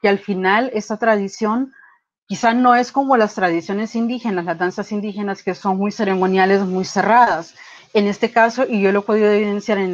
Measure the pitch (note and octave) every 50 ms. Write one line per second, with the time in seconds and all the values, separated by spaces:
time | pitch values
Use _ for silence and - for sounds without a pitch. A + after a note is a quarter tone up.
0 | - G3+ G3+ G3 - - G3 F#3 F#3 F#3+ G3 A3 B3+ C4+ - G#3+ G#3+ - G#3+ G#3
1 | A#3+ A3+ A3 G#3 G3 G3 - - A3 G#3+ A3 B3 C4+ C4 - _ - - _ _
2 | _ _ _ _ _ - G3+ - - A3+ A3+ B3 B3+ B3 A#3+ A#3+ B3 B3 - C#4
3 | C#4 C4+ C4+ A#3 G#3+ G#3 - A3 F#3 F3+ E3 E3+ E3 - G3 G3+ A3 G#3+ - A#3
4 | A#3 A3+ B3 A#3+ - A#3 F#3+ F3+ E3+ F3+ E3 E3 F3+ F3+ F3+ - G3+ - G#3+ G#3
5 | G3+ G#3+ F#3+ G3+ G#3 G3+ G3 - - G3 F3+ - - G3+ F#3+ F#3+ G3 G#3 G3+ -
6 | A3 G3+ F#3+ F#3 F#3 F#3 F#3+ F#3+ F#3+ F#3+ G3 G3 G3+ F#3 F#3 F#3 F#3+ - - G3+
7 | F#3 G3+ A3 B3 A#3+ A3 F3 D#3+ E3+ - - - - - - - - _ - A3
8 | G3+ G3+ G3+ - - A3 - A#3 A3 A3+ A#3 B3 C4 C4 A#3+ G3+ G3 F#3+ G3 G3+
9 | G3+ A3+ G#3+ G#3+ G#3+ G#3 G#3 G#3 G#3+ G#3 G3+ G#3 G3+ - G3 G3 G3 F#3